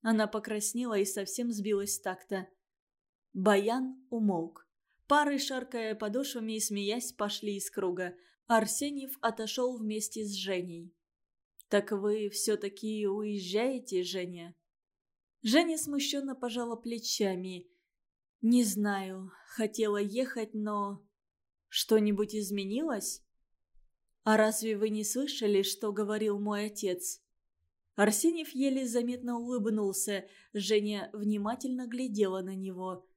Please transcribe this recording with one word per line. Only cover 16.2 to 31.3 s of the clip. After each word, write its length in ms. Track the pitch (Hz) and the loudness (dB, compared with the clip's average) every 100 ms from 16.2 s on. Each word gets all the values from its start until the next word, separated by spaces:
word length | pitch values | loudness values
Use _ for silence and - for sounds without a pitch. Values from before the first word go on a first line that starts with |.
| 269 262 | -4 -6
пожала 400 | 247 226 233 226 | -6 -4 -4 -6
плечами. 920 | 233 233 214 - 202 185 185 185 180 _ _ _ _ _ _ _ | -6 -6 -4 0 0 0 -6 -10 -14 _ _ _ _ _ _ _
«Не 220 | 220 247 | 6 6
знаю, 680 | 226 196 208 196 190 190 190 - - | 6 2 0 0 -4 -8 -12 -16 -18
хотела 500 | - 214 220 214 208 | -2 -2 0 0 2
ехать, 560 | 202 214 254 247 220 | 0 0 -2 -2 -6
но...» 520 | 220 208 208 202 202 _ _ _ _ _ _ _ | -4 -4 -2 -4 -6 _ _ _ _ _ _ _
«Что-нибудь 680 | - - 220 208 202 208 214 | -4 4 6 6 4 0 -2
изменилось?» 880 | 196 202 196 220 320 233 - - _ _ _ _ _ - _ _ _ _ | -4 -4 -2 -2 -2 -2 -4 -8 _ _ _ _ _ -20 _ _ _ _
«А 140 | - 214 | 2 6
разве 400 | 220 220 220 208 | 6 2 -2 0
вы 120 | 220 | 0
не 140 | 214 | 0
слышали, 600 | 208 247 285 - 214 202 | -2 -2 -2 0 4 4
что 280 | 196 - 220 | 4 0 -4
говорил 480 | 202 208 214 214 202 | -2 0 0 0 0
мой 260 | 208 208 208 | 0 -2 -2
отец?» 560 | 208 202 180 - - _ _ _ _ _ _ _ - | -2 -2 -2 -4 -8 _ _ _ _ _ _ _ 2
Арсеньев 540 | 208 214 330 330 311 | 4 6 2 2 -4
еле 380 | 262 269 262 262 | 0 2 2 0
заметно 520 | 233 240 247 240 240 | 0 0 -2 -4 -4
улыбнулся. 880 | 240 247 208 214 202 190 - 196 190 - _ | -2 0 0 2 0 0 -2 -4 -6 -20 _
Женя 560 | 208 190 214 214 208 - | -6 2 2 2 -4 -6
внимательно 720 | 214 208 | -4 0